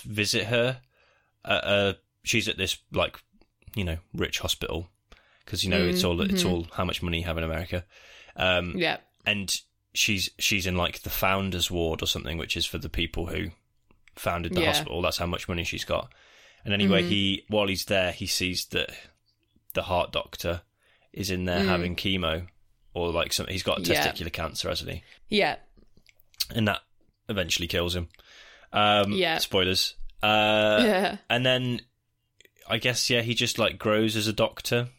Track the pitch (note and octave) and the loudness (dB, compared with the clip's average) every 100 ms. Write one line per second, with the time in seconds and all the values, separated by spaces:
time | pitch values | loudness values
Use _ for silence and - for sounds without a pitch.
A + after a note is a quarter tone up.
0 | - G#2 G2+ A#2 F#2+ A#2+ A#2+ B2+ - _ | -6 -2 0 0 2 2 2 -2 -12 _
1 | _ _ _ _ - G2+ - G2+ G2 F#2+ | _ _ _ _ -2 -2 2 2 2 -2
2 | _ _ - A#2 G#2+ - F#2 - _ G2+ | _ _ -2 0 0 -2 -4 -4 _ -2
3 | E2+ - _ _ _ _ - A2 F2 D#2+ | -2 -2 _ _ _ _ -12 -6 -4 -6
4 | - - F2+ - - - - E2 F2 _ | -8 -4 -4 -2 -4 -4 -4 -6 -8 _
5 | _ - _ _ - E2+ F#2+ F2 F2 F2+ | _ -20 _ _ -10 -4 0 2 2 2
6 | F2+ E2+ - F#3+ F3 F2 E2+ - F2+ - | 0 0 0 2 2 0 -2 -4 -2 -2
7 | F2 E2 E2+ E2 E2 D#2+ - F2+ - - | -2 -2 -2 -4 -2 -4 -4 -6 -6 -18
8 | - - - - F#2 F2+ F2+ F#3+ D#3+ - | -20 -20 -20 -2 2 2 0 -2 -2 -4
9 | - _ - G#3 F#3 - - _ _ - | -10 _ -2 -2 -2 -6 -8 _ _ -2
10 | - G2+ - - - G#2 F#2 F2+ F2 - | 0 2 -2 -2 0 0 0 0 0 -2
11 | - - F#2+ F#2+ F#2+ F2+ E2+ F2 E2 D#2+ | -8 -2 0 2 0 -2 -2 0 0 0
12 | - - - E2 - F2 - F2 D2+ - | -2 -4 -4 -6 -4 -4 -4 -4 -6 -4
13 | E2 - E2+ D#2 F2+ - _ _ _ - | -4 -4 -4 -4 -6 -10 _ _ _ -20
14 | _ - G#2 F2 E2+ F3+ D#3 D3 D#3 E2+ | _ -6 -4 -2 -2 0 2 0 -2 -2
15 | F2+ - F2 F2+ - E2+ F2 F#2 - E2 | -2 0 -2 -4 -4 -4 -4 -6 -4 -4
16 | - - - - - _ A#2 G2+ G2 G2 | -4 -14 -20 -20 -20 _ -4 2 4 4
17 | F2 G#2 G2 F#2+ - G#2+ G2+ F#2+ - G2 | 4 2 2 0 0 0 2 0 0 0
18 | F2+ - G2 - F#2 F2 - - - - | 0 -2 -4 -2 -2 -4 -4 -4 -4 -8
19 | - _ _ _ _ _ _ - E2+ F2 | -20 _ _ _ _ _ _ -6 0 0
20 | - C#2+ - - F2+ E2+ - _ _ _ | 0 -2 -6 -6 -4 -4 -8 _ _ _
21 | _ - F#2 F#2 F2+ F2+ F#2+ F2+ F2 F2 | _ -8 -4 -2 0 0 2 0 0 -2
22 | G#2 F#2+ E2 D#2+ F2 _ _ _ _ F2+ | -2 0 0 -2 -6 _ _ _ _ -4
23 | E2+ E2 D#2+ - F2+ F#2 - E2 F2 - | 0 0 0 -2 -4 -4 -2 -2 0 2
24 | D2 - E2 - D#2+ - - - D#2 E2+ | 2 -2 -8 -6 -6 -6 -4 -4 -6 -12
25 | - - - G#3 E3 - - - - - | -14 -20 -2 0 0 -2 -12 -20 -20 -20
26 | _ _ _ _ - - G#2+ - - _ | _ _ _ _ -4 0 2 0 -6 _
27 | _ _ - G2+ E2+ - F2 F#2 F2 F2 | _ _ -6 -2 -2 -2 0 0 0 -2
28 | E2+ - - - - - - - G#3 G#3 | -6 -12 -20 -20 -20 -20 -4 2 4 6
29 | G3 G3+ E3+ D#3+ - G2 F#2 F#2+ - - | 4 2 0 0 0 2 2 2 0 -4
30 | - - G#2+ G#2+ G#2+ G#2+ G#2+ G#2+ A3+ F#3 | -10 -2 2 4 6 4 6 6 6 4
31 | G3 G3+ - A#2+ B2+ B2+ B2+ A#2+ - _ | 0 -4 -2 2 4 2 0 -4 -6 _
32 | _ _ _ _ - _ - A2+ B2 A#2 | _ _ _ _ -20 _ -4 0 2 0
33 | - A#2+ A#2 A#2 A#2 - G#2 F2+ A2 G#2+ | 2 2 2 0 0 2 0 2 2 4
34 | A2 A2 G#2+ G#2 A2+ - - A#2+ A#2+ | 4 2 0 2 0 0 -2 0 -2